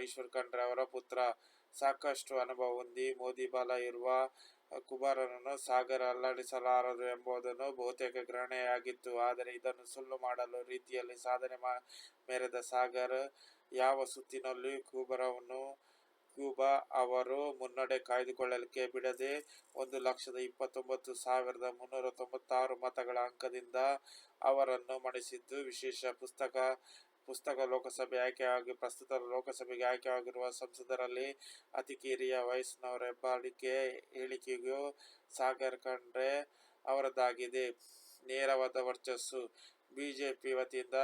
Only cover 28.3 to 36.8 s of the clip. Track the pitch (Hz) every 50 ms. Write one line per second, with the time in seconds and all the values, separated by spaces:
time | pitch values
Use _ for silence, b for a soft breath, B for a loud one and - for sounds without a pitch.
28.3 | 123 - 127 127 127 123 117 123 123 - 127 117 - - 131 - 135 127 123 123
29.3 | 123 127 - 135 123 - 127 120 127 120 123 123 127 120 - 131 127 127 120 123
30.3 | 123 123 123 123 123 - 131 123 - 127 123 127 131 127 127 123 123 127 135 139
31.3 | 135 B B B B B B B - - 131 - 131 - - 135 131 127 135 127
32.3 | 127 127 120 123 127 127 127 - - - 127 123 123 123 123 123 123 - - 127
33.3 | 127 123 123 127 123 - 131 127 131 135 131 127 127 127 - _ 143 131 131 127
34.3 | 131 127 - 131 127 120 120 131 135 139 143 143 139 B B B B B B _
35.3 | - - 127 131 131 - 135 131 127 127 - 131 127 123 123 120 - 127 131 135
36.3 | 139 143 143 b b b b b b b